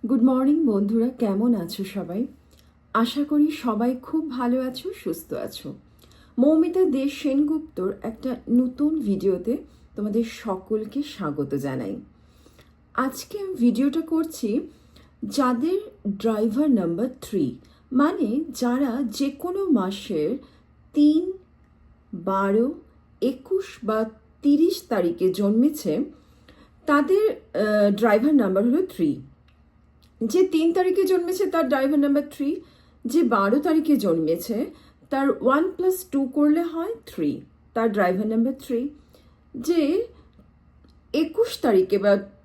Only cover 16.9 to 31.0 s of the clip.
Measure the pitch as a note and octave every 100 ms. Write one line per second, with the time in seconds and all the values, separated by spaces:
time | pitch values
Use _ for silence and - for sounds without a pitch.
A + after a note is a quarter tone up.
16.9 | E3+ B3 - - G3+ C3+ - - _ _
17.9 | B3+ D4 G4+ B3 B3 D#4+ B3 A#3+ B3 C#4
18.9 | A#3 B3+ G#3 C#4 C#4+ F4 F#4+ F#4+ B3+ F#3
19.9 | G3 - F3 D3+ C4 - _ _ _ _
20.9 | D4+ D4 D#4 F#4 F#4+ - _ _ _ _
21.9 | _ _ F3+ F3 F#3+ G3 G3+ B3+ E4 -
22.9 | _ _ _ B3 C#4 - F#4+ - - G3+
23.9 | G#3+ A3 - _ _ C#4+ D4 E4+ F4+ -
24.9 | G#3+ F3 E3+ F#3 F#3 G3+ A3 C#4 D4+ G3+
25.9 | D#3 - - _ _ - - - _ -
26.9 | D4 D4 G4 G#4+ - - - G#3 G#3+ G3+
27.9 | G3+ A3+ G#3+ C4 D4 G3+ F#3 A#3 C#4+ F#4
28.9 | - D#3+ C#3 - - _ _ _ _ _
29.9 | _ _ _ A3+ C#4+ F#4+ E4 E4 E4+ F#4
30.9 | F#4